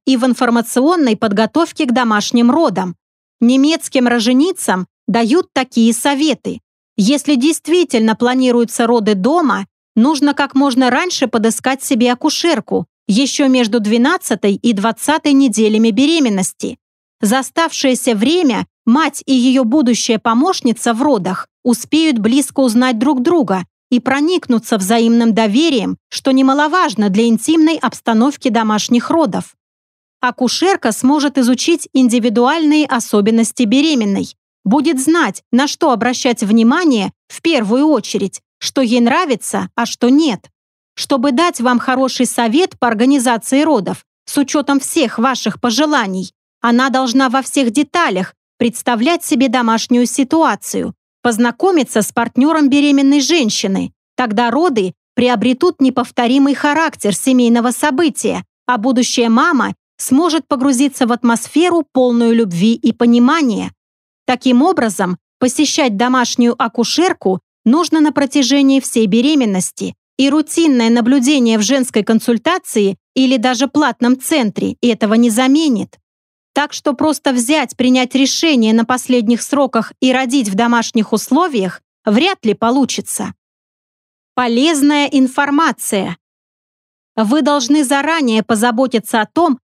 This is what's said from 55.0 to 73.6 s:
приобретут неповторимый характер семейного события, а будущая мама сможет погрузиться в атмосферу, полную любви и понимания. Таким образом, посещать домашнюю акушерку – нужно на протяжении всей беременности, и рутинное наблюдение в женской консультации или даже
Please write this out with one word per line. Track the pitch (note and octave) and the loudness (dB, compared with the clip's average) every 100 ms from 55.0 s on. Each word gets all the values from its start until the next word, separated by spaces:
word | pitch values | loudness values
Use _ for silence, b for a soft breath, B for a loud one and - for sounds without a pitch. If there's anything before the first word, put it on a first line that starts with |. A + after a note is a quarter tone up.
| _ | _
приобретут | - B3 A#3 A#3+ B3 F4+ - | -2 0 0 0 0 0 2
неповторимый | C4 B3 A#3 - A#3+ C4+ C#4 | 0 0 -4 -2 0 2 2
характер | C4+ D4 D4 D#4+ - G3+ | 2 0 0 -2 -4 -4
семейного | F#3 C4 B3+ A#3 A#3 A#3 | -2 0 2 4 2 0
события, | A#3+ D4+ C4 E4 - G#3 F3+ - _ - | -2 -2 0 -2 -2 -4 -6 -10 _ -4
а | B3 | -2
будущая | B3 B3 A#3 - A#3 | 0 0 0 0 2
мама | A3+ E4 C#4 G3 - _ - | 2 2 0 -2 -6 _ -14
сможет | - C4 F4 D#4 - | -2 0 2 -2 -2
погрузиться | C#4 C#4+ A#3+ C#4+ - A#3 | -2 0 2 0 0 -2
в | |
атмосферу, | A#3 A#3+ A3+ - D4 F4 E4+ C#4+ | 0 0 -2 -2 0 0 0 -2
полную | C4 B3+ A#3+ A#3 | 0 0 2 2
любви | A#3 G#3+ E3+ A3 | 2 0 0 0
и | A3+ A#3 | 0 -2
понимания. | - A#3+ A#3+ A#3+ E4 C4+ F#3+ F3+ - _ _ _ _ | 0 2 4 4 2 0 -2 -8 -14 _ _ _ _
Таким | - B3 C4 B3 | -6 -2 2 2
образом, | E4+ E4+ A3+ F#3+ F#3 F3+ _ _ | 2 0 -2 -2 -6 -6 _ _
посещать | B3+ C#4 D4 - C4 G3 | -2 0 -2 0 -2 -2
домашнюю | B3 B3+ A#3+ - A#3+ - | 0 0 0 0 0 0
акушерку – | A#3 - A3+ - F4+ - C#4+ C#4+ - _ A3 | -4 -2 -2 0 0 0 -2 -4 -6 _ 0
нужно | D4+ F4 D#4+ | 2 2 0
на | D4+ | 0
протяжении | C4 C#4 C#4+ A#3+ C#4+ C4+ C4+ | 0 0 0 2 2 2 2
всей | - A#3 A3 | 0 -2 0
беременности, | A3+ C4+ D#4 A3 F#3+ - - F#3+ - _ - | 2 2 2 0 -2 -4 -8 -10 -12 _ -2
и | C4+ | 0
рутинное | D4+ D4+ E4 E4 B3+ A3+ | 0 0 0 2 2 2
наблюдение | A#3+ A#3 C#4 B3 D4 A#3 A3 | 2 2 2 2 2 2 2
в | |
женской | G3+ C4+ B3 A3+ | 0 0 0 -2
консультации | G3 A3+ - A#3 D#4+ F4+ - A3+ G3 F#3+ _ | 0 0 0 -2 -2 -4 -2 -2 0 -2 _
или | C4 C4 C4 | -2 0 0
даже | B3+ A#3 | 0 0